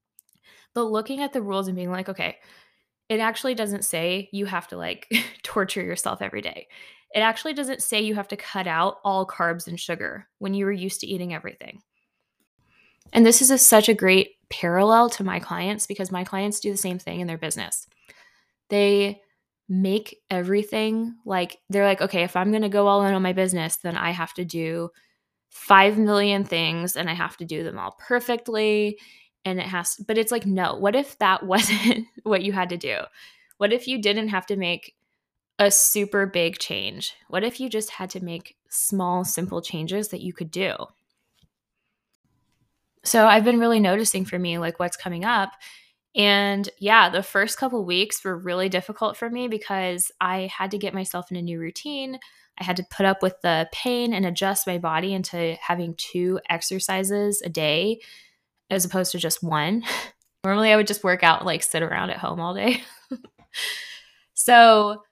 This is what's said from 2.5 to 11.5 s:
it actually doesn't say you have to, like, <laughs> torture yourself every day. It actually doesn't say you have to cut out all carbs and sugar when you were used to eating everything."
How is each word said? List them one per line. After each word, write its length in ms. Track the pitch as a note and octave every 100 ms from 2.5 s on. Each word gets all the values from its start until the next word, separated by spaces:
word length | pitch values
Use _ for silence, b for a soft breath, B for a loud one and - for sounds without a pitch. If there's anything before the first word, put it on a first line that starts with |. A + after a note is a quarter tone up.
| b b b b _ -
it 100 | A3
actually 380 | A3 A3 C4 A#3
doesn't 280 | G#3+ G3+
say 440 | - E3 E3+ F#3 G3
you 140 | G3 G3
have 220 | F#3 -
to, 80 | -
like, 340 | E2+ F2+ -
<laughs> 320 | A3 - -
torture 400 | - - F#3+ G#3
yourself 400 | F3+ F3 - -
every 180 | G2 G#2+
day. 280 | E2+ - - B B B B
It 80 | -
actually 340 | A3 A3 D#4
doesn't 280 | C#4+ C4 C4
say 180 | - G#3+
you 140 | G#3+
have 140 | G#3 G3
to 80 | G3+
cut 320 | - G3+ F3+
out 300 | D#3+ F#3 -
all 240 | G3+ F#3+ F#3+
carbs 400 | - E3+ E3+ F3
and 140 | E3+
sugar 480 | - E3+ C#2+ - - _
when 160 | G3
you 100 | G3
were 60 | G3
used 280 | G3+ F#3+ -
to 80 | G#3
eating 260 | F#3+ F3+
everything." 480 | D#3+ -